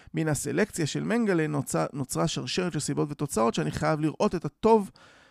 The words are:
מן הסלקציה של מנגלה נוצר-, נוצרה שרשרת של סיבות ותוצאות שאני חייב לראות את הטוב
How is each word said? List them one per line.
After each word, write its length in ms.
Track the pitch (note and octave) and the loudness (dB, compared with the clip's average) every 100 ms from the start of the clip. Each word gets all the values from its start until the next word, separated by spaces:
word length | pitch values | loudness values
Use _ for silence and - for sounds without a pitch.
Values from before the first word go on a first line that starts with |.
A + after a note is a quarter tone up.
| - | -8
מן 140 | D#3+ D#3+ | -2 0
הסלקציה 580 | D3 C#3 C#3 G#3+ - D#3 | 0 0 0 0 0 -4
של 180 | D3+ | -2
מנגלה 420 | D3 A3+ A3 F3 D#3 | -2 0 2 2 0
נוצר-, 400 | D3 - E3 D#3+ | -2 -2 -2 -2
נוצרה 360 | C#3+ C3+ D#3+ E3 | -4 -6 -2 -2
שרשרת 440 | - C3 - F3+ | -2 -4 -2 -2
של 80 | D#3+ | -2
סיבות 300 | C#3+ C#3+ D3+ | -2 -2 -2
ותוצאות 440 | D3 D3 - A3+ | -4 -4 2 2
שאני 160 | G#3 D#3 | 2 -2
חייב 300 | - D3+ D#3 | 0 0 2
לראות 340 | D3+ - G#3 | 0 0 0
את 100 | F3+ | 0
הטוב 460 | D#3 - A3 A3+ G3 - - - - | -6 0 4 6 4 -8 -20 -20 -20